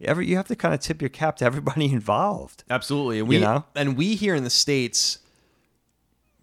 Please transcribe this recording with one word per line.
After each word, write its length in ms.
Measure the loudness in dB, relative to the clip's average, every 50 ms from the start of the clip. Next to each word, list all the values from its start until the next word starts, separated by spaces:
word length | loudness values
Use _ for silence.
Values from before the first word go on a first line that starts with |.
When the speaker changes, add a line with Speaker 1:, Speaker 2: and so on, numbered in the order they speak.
Speaker 1:
Every, 260 | -2 -2 -2 0 0
you 80 | 0 0
have 120 | 0 -2
to 80 | -4 -4
kinda 200 | -2 0 0 0
tip 240 | 0 -2 -4 -4 -4
your 80 | -4 -6
cap 280 | -4 -2 -2 -2 0
to 80 | 0 0
everybody 400 | 0 0 0 -2 -2 -2 0 0
<laughs> 60 | 2 0
involved. 720 | 0 0 0 0 2 2 0 -2 -4 -8 -14 -18 -14 -6 -4
Speaker 2:
Absolutely. 500 | -4 -2 -2 -2 -2 -2 0 0 0 0
And 120 | 2 2
Speaker 1:
You 80 | 4 4
Speaker 2:
we, 60 | 4
Speaker 1:
know? 180 | 4 2 0 -2 _ -4
Speaker 2:
and 200 | -2 -2 0 0
we 200 | 0 0 0 0
here 200 | 0 0 0 0
in 80 | 0 0
the 60 | 0
States 680 | 2 2 2 2 2 2 0 0 0 0 0 -2 -2 -6 _ _ _ _ _ _ _ _ _ _ _ _ _ _ _ _ _ _ _ _ _ _ _ _